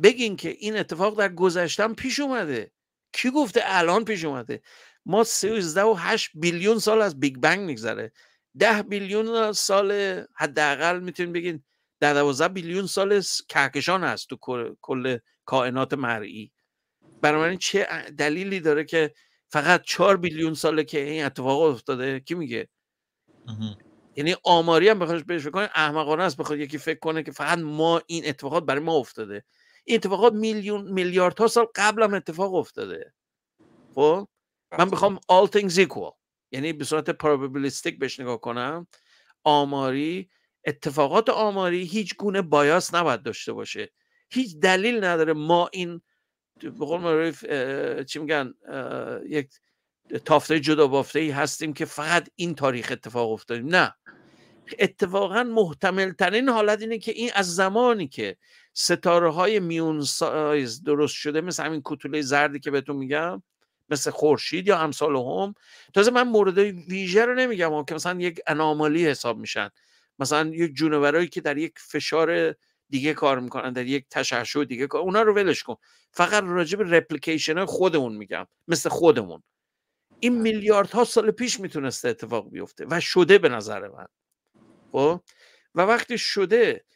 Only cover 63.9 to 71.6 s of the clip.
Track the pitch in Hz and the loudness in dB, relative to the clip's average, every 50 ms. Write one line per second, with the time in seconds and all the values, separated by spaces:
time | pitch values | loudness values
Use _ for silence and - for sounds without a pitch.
63.9 | 151 135 - 151 - - 151 151 143 - - - 151 165 185 202 196 170 160 151 | -4 -4 -4 -4 -4 2 4 4 4 4 2 -4 -6 -4 2 2 2 2 2 -2
64.9 | 143 - 147 156 143 131 123 131 156 185 196 202 208 _ _ _ - - - _ | -2 -2 -2 0 0 0 -2 -2 -4 -4 -4 -4 -6 _ _ _ -20 -20 -14 _
65.9 | - 196 202 233 247 247 254 247 226 214 202 190 175 190 202 208 190 175 147 165 | 2 4 4 6 6 4 2 4 4 4 4 4 4 2 2 2 0 -8 -10 -8
66.9 | 185 190 196 180 180 208 233 240 247 254 254 247 233 180 175 165 151 151 147 - | -6 -6 -2 2 4 4 4 4 2 0 0 0 0 0 0 0 0 -2 -4 -4
67.9 | 165 160 - 180 180 180 175 175 165 170 - - 156 147 156 156 151 151 151 151 | -6 -6 -4 -4 -4 -2 -4 -4 -4 -4 -4 -2 0 2 2 2 2 2 2 2
68.9 | 147 165 175 156 135 - - 120 113 110 110 104 - 110 104 101 _ _ _ _ | 2 2 2 2 0 0 -2 -6 -6 -6 -6 -8 -6 -6 -6 -6 _ _ _ _
69.9 | _ _ _ _ _ - 135 131 151 151 160 156 160 165 170 165 139 131 156 160 | _ _ _ _ _ -6 -4 0 0 0 0 0 0 -2 -2 -2 -2 0 0 2
70.9 | 151 147 143 143 143 165 180 156 - 185 151 156 143 143 | 2 4 2 4 4 2 0 0 -4 -6 -4 -4 -2 -2